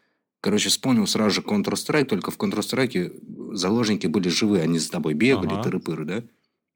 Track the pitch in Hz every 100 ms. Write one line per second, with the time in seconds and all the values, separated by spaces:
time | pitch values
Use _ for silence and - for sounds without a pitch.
0 | _ _ _ _ - 104 98 - 131 120
1 | 98 - 107 90 - 104 104 101 - -
2 | 135 101 - - 104 107 101 120 127 -
3 | 175 - - - - 98 90 117 110 104
4 | - 110 90 80 110 101 80 82 80 90
5 | 80 76 117 123 87 98 127 185 - 78
6 | 76 98 - _ _ _ _